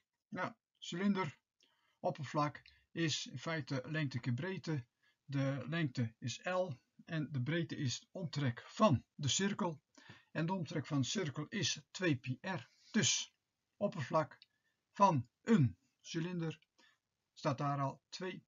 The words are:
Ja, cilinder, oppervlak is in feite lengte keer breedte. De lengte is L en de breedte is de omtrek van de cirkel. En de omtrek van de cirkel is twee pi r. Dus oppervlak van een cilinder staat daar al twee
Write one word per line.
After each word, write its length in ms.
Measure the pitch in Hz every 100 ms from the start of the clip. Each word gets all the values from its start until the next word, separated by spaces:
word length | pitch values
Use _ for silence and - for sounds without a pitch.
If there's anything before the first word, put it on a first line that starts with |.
| _ _ _
Ja, 280 | 180 185 - _ _
cilinder, 600 | - 170 202 185 160 - _ _ _ _ _ _
oppervlak 600 | - - 131 156 147 - - - _
is 360 | 170 165 - -
in 120 | 135
feite 440 | 165 160 139 135
lengte 360 | 139 156 143 120
keer 140 | -
breedte. 500 | 120 180 190 - 151 - _ _ _
De 400 | - 139 135 139 -
lengte 460 | 165 151 - 113 -
is 260 | - -
L 280 | 180 185 180 127 _ -
en 240 | - 160 156
de 100 | 139
breedte 340 | 123 170 165 -
is 240 | 135 -
de 80 | -
omtrek 500 | 185 170 143 139 - -
van 380 | - 214 123 -
de 140 | - 143
cirkel. 520 | - 202 202 185 147 _ - - - _
En 160 | - 165
de 60 |
omtrek 340 | 190 165 175 -
van 140 | 143
de 60 | 127
cirkel 400 | 214 160 139 151
is 320 | 208 139 - -
twee 260 | - 180 135
pi 220 | - 127
r. 280 | 190 180 - _ -
Dus 440 | 220 151 - - _ _ _ _ -
oppervlak 600 | 104 175 127 160 151 - - _ _ _ _
van 380 | - 196 147 - _
een 340 | - 220 120 - _ _
cilinder 580 | - 170 170 180 165 156 _ _ - _ _ _ _
staat 240 | - 156 131
daar 220 | 143 143
al 220 | 135 - _
twee 360 | - 185 180